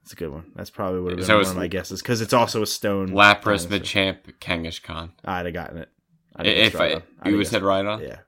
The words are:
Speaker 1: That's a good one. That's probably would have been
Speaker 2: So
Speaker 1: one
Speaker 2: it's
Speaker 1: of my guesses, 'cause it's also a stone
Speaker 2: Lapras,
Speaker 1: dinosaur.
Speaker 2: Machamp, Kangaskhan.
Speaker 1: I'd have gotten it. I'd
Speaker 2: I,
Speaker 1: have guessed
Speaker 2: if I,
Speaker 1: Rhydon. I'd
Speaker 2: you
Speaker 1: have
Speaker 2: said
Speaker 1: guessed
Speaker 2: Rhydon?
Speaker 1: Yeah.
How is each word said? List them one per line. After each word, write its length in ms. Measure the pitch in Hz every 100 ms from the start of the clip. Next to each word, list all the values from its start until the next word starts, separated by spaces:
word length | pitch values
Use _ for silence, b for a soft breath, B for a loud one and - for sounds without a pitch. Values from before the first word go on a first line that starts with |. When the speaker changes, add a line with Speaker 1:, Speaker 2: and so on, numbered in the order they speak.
Speaker 1:
That's 100 | -
a 20 | -
good 120 | 80
one. 200 | 71 - -
That's 140 | 95
probably 300 | - 95 92
would 120 | 90
have 40 | 90
been 60 | 92
Speaker 2:
So 100 | 107
Speaker 1:
one 60 |
Speaker 2:
it's 100 | 92
Speaker 1:
of 40 | 92
my 100 | 87
guesses, 340 | 92 90 95
'cause 200 | - 113
it's 120 | 110
also 280 | 123 113 113
a 60 | 104
stone 420 | - 104 98 95
Speaker 2:
Lapras, 580 | 101 101 101 107 98 85
Speaker 1:
dinosaur. 100 | 101
Speaker 2:
Machamp, 380 | - 101 95 95 - -
Kangaskhan. 720 | - 85 82 - - 82 85 -
Speaker 1:
I'd 220 | 95 92 87
have 80 |
gotten 240 | 85 80 82
it. 120 | - _ _ _ _ -
I'd 100 | 85
Speaker 2:
I, 40 |
Speaker 1:
have 80 | 85
guessed 180 | 110 -
Speaker 2:
if 60 |
I, 80 | 80
Speaker 1:
Rhydon. 140 | 82 - -
I'd 100 | 95
Speaker 2:
you 60 | 104
Speaker 1:
have 80 | 90
Speaker 2:
said 60 | 107
Speaker 1:
guessed 20 | 98
Speaker 2:
Rhydon? 360 | 98 101 110 65
Speaker 1:
Yeah. 100 | -